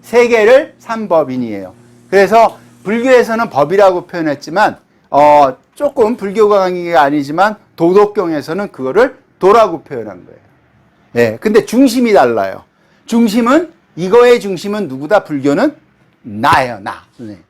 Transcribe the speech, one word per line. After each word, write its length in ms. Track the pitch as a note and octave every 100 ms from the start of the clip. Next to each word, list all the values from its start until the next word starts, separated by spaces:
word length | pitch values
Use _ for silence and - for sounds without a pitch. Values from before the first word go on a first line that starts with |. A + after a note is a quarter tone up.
세계를 720 | - A3+ A#3+ A#3 G#3 C4 D#4 _
삼법인이에요. 1040 | - A3+ G#3 E3+ C#3 B2+ A#2+ G2+ F#2+ - _ _ _
그래서 460 | F#3 F#3+ A3 G#3+ - _ _
불교에서는 640 | F3 A3+ B3 B3+ A3 A3+ A#3
법이라고 580 | - D3 G3 G3 F3+ E3+
표현했지만, 720 | F3+ D#3+ C#3 - E3+ G3+ - _ _ _
어, 480 | C#3 D3 D3 C#3 C3 _
조금 440 | _ C#4+ C#4+ G#3+ B3
불교 280 | G3 G3 G#3
강의가 500 | G#3 F#3 F3+ F3 E3
아니지만 560 | C#3+ D3 C#3 D#3+ G3+ G#3 _ _
도덕경에서는 960 | E3 F#3+ G#3 G#3 F3 D#3 C#3 E3+ G3+
그거를 460 | - C3 D3+ C4 - _ _
도라고 420 | F3+ A3 G#3+ E3
표현한 460 | - C3 G#2+ F#2 F2
거예요. 140 | D#2+ _ _ _ _ _ _ _ A#2+
예, 220 | A#2 A2
근데 240 | A3 G#3
중심이 480 | G#3 A3+ C4+ A#3 A#3+
달라요. 520 | G3 B2+ A2+ G2 G2 _ _ _ _ _
중심은, 680 | A#3 A#3 G#3+ A#3 C#4+ F4 _ _ -
이거의 440 | F#3 A3+ A#3+ A#3+
중심은 480 | F#3+ F3+ G3+ G#3+ E3+
누구다? 360 | C3 D3+ G#3
불교는 500 | - D3 C3 A3+ C#4+ D4+ _ _ _ _
나예요, 600 | - G#2 C3+ C#3+ B2+ A2
나. 240 | G#2 F#2+ _ _
네. 220 | A#2 F#2+ D#2+